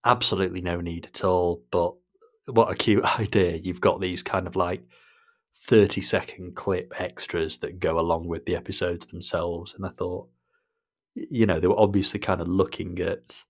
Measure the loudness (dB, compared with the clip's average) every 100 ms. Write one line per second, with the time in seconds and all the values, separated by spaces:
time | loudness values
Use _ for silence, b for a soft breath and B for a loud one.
0 | 2 2 2 0 -2 -2 -4 -2 -4 -8
1 | -10 -2 2 2 2 -2 _ 0 0 -4
2 | _ _ _ _ 6 8 8 2 4 4
3 | 4 0 0 2 2 0 -6 0 0 2
4 | -2 -4 -4 -4 -2 -2 -2 -2 -10 b
5 | b b b b _ -20 4 6 6 2
6 | 0 -2 -4 -14 -14 -8 -4 -4 -4 -8
7 | -8 -10 -8 -4 -4 -6 -10 -4 -2 0
8 | 0 0 -2 -6 -4 -6 -4 -4 -4 -4
9 | -10 -8 -4 -4 -4 -6 -10 -10 -10 -6
10 | -6 -6 -12 _ _ _ _ _ _ _
11 | _ -16 -8 2 2 4 2 4 4 2
12 | 0 -4 -2 -2 0 0 0 -2 -10 -4
13 | -4 -4 _ -18 -18